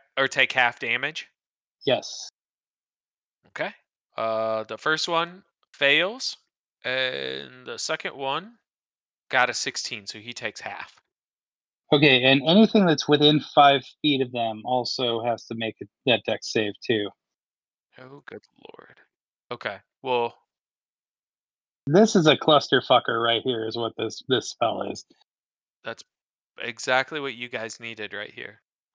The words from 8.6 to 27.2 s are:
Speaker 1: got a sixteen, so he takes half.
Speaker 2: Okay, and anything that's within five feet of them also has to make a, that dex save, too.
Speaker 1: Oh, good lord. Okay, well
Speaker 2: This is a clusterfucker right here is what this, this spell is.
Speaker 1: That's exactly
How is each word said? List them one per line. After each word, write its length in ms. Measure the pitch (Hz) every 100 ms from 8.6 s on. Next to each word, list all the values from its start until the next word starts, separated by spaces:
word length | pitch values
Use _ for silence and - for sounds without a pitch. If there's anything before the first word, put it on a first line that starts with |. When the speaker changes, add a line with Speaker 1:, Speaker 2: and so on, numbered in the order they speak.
| _ _ _ _ _ _ -
Speaker 1:
got 220 | 131 123
a 20 |
sixteen, 540 | 120 135 - - 117 98
so 100 | 110
he 160 | 110
takes 280 | 117 113 -
half. 340 | 104 98 - _ _ _ _ _ _ _ _ _ _
Speaker 2:
Okay, 300 | 147 147 131
and 180 | 131 139 143
anything 400 | 185 220 220 185
that's 220 | 147 -
within 320 | 147 147 151
five 420 | - - 143 139 - -
feet 200 | 151 135
of 100 | 123
them 300 | 120 113 107 117
also 560 | 127 117 - 123 117
has 220 | 117 117 -
to 100 | 113
make 200 | 113 -
a, 40 | 107 _ -
that 160 | 113 -
dex 260 | 107 -
save, 220 | 117 104 - -
too. 240 | 110 101 - _ _ _ _ _ _ _ -
Speaker 1:
Oh, 260 | 127 143 -
good 180 | 107 - _ - -
lord. 240 | - - _ _ _ _ _
Okay, 260 | 120 117 98 _ _
well 320 | 131 123 117 - _ _ _ _ _ _ _ _ _ _ _ _ _ _ -
Speaker 2:
This 300 | 165 220 202
is 100 | 156
a 80 | 135
clusterfucker 880 | - 147 - 131 - 123 - 117
right 180 | 117 113
here 220 | 127 117 110
is 120 | 113
what 160 | 113 -
this, 240 | 113 - -
this 220 | 123 -
spell 320 | - 113 98 -
is. 140 | - - _ _ _ _ _ _ _ 123
Speaker 1:
That's 180 | 113 - _ _ _ _ -
exactly 600 | 120 117 - 131 135 156